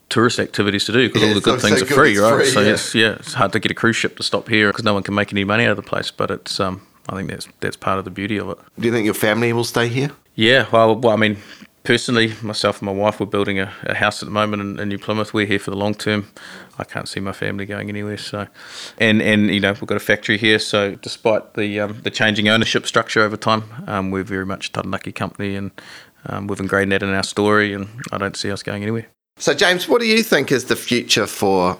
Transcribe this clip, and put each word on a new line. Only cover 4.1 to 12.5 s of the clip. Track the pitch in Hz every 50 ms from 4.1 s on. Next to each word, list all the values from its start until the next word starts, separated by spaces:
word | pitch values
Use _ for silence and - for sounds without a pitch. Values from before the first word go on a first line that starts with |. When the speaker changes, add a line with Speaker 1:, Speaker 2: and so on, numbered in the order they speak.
| -
Speaker 1:
to | - -
stop | - - 101 - -
here | 117 107 107 101
'cause | - - 117
no | 107 101
one | 98 95
can | - 101
make | 101 101 -
any | 104 101 98
money | 98 104 113 117
out | 110
of | 104
the | 98 -
place. | - - 98 - -
But | - - 101 -
it's, | 98 - - - - -
um, | 98 92 92 101 - _ _ _ _ -
I | 98
think | 98 92 -
that's, | - - - - _ _
that's | - 95 -
part | - - 95 95
of | 95 95
the | 95
beauty | 92 98 98 101 107
of | 98 92 95
it. | - - - _ _ -
Speaker 2:
Do | 110
you | 120 117
think | 120 104
your | 107 98
family | - - 107 107 113 120 117 117
will | 120 117
stay | 117 - 120 117
here? | 120 117 131 139 147 - - _ _ _
Speaker 1:
Yeah, | 127 110 117 131 131 113 -
well, | 117 113 113 110 110
well, | 107 127 113 107
I |
mean, | 107 110 107 104 101 - - - - - - _ _ -
personally, | - 120 120 - - 123 113 113 113 107 -
myself | 110 104